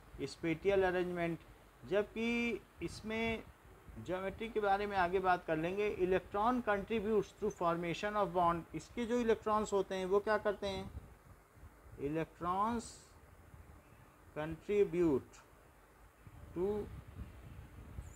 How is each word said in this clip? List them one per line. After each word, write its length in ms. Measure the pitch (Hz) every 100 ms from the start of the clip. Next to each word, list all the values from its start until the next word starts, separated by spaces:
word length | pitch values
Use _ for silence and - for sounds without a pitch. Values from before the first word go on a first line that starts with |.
| - -
spatial 600 | 139 - 165 160 190 196
arrangement, 520 | 185 180 180 175 170 165 - - - - 120
जबकि 720 | 196 208 220 226 233 240 214 - -
इसमें 600 | 170 - 214 220 226 220 - - - - - 110 110
geometry 420 | 180 190 190 220
के 120 | 214
बारे 260 | 202 196 208
में 100 | 196
आगे 220 | 175 190
बात 260 | 185 180 -
कर 100 | 160
लेंगे। 400 | 165 196 208 190
Electron 640 | 180 185 - 208 220 254 226
contributes 640 | 202 190 226 202 214 - -
to 100 | 208 -
formation 600 | 170 170 175 156 208 208
of 160 | 190 180
bond, 260 | 170 170 165
इसके 320 | 160 - - 226
जो 120 | 247
electrons 520 | 226 214 220 214 208
होते 220 | 202 190
हैं 120 | 190 185
वो 140 | 202
क्या 180 | 202 208
करते 280 | 208 196 202
हैं? 240 | 190 196 - - - - - - - - - - - 135
Electrons 840 | 160 156 - 170 185 214 233 - - - - - - - - - - - - - - - -
contribute 1040 | 156 160 - 208 196 170 170 127 - - - - - - - - - - - - - 170
to 100 | 190 208 - - - - - - - - - - - - -